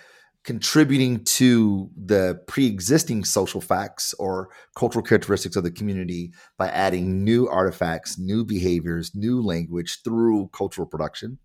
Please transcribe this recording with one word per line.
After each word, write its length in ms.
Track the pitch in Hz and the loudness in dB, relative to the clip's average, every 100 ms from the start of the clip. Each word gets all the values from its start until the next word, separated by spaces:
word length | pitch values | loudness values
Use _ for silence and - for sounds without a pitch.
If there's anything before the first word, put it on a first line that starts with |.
| - - _ _ | -20 -20 _ _
contributing 800 | - 117 - 147 135 139 131 117 | -10 -6 2 4 6 4 2 0
to 680 | - - 127 120 107 98 95 - | 0 4 6 6 6 2 -4 -8
the 460 | 95 101 92 87 - | 2 2 2 -2 -6
pre-existing 760 | - 131 101 90 151 - 110 | 0 0 0 2 2 2 -4
social 380 | 92 104 92 95 | -2 0 -2 -4
facts 520 | - 92 104 - - - | -2 -2 -4 -8 -8 -6
or 340 | 95 92 92 - - - | -4 -6 -8 -16 -16 -4
cultural 280 | 120 117 | -2 0
characteristics 520 | - 107 - 98 92 98 | 4 4 4 -2 -2 -4
of 80 | |
the 80 | 85 | -4
community 600 | 85 104 95 90 87 87 - - - | -4 -6 -4 -6 -8 -10 -14 -14 -6
by 100 | 92 | -4
adding 540 | 85 95 90 92 92 | 0 0 0 0 0
new 240 | 101 117 123 | 2 2 2
artifacts, 720 | 82 95 - 87 82 - - | 2 0 0 -4 -4 -8 -8
new 260 | 92 107 | -4 -2
behaviors, 680 | 107 101 90 87 85 85 82 | -2 0 0 0 -2 -4 -6
new 280 | 101 110 127 | -4 -2 0
language 580 | 107 85 82 85 85 - | -2 -2 -4 -6 -8 -8
through 460 | 117 113 117 107 95 | -4 2 2 2 -2
cultural 340 | - 98 - 85 | -6 -6 -6 -8
production. 500 | - 78 - 110 135 | -6 -6 -8 -14 -14